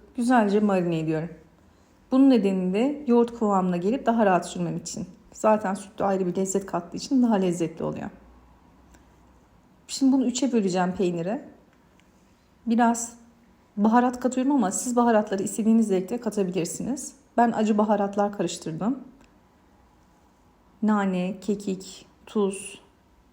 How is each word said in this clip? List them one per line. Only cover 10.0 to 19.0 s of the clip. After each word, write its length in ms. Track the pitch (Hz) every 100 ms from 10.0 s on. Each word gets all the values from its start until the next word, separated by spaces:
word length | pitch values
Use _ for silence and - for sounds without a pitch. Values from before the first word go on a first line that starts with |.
| 269
bunu 140 | 269 247
üçe 260 | 233 262
böleceğim 420 | 240 190 180 180 180
peyniri. 440 | 180 170 170 269 - - _ _ _ _ _ _ _ _ _ _ 233
Biraz 480 | 233 233 233 - - - _ _ _ _ 208
baharat 420 | 214 240 247 247
katıyorum 320 | 254 254 254
ama 200 | 294 190
siz 240 | - 254 240
baharatları 480 | 240 220 214 196
istediğiniz 440 | 196 - 220 226 208
zevkte 320 | 185 185 247
katabilirsiniz. 920 | 208 208 185 180 165 - 180 285 - - _ -
Ben 140 | 233
acı 260 | 226 214 214
baharatlar 540 | 214 208 196 202 202
karıştırdım. 680 | 202 175 - 165 160 196 277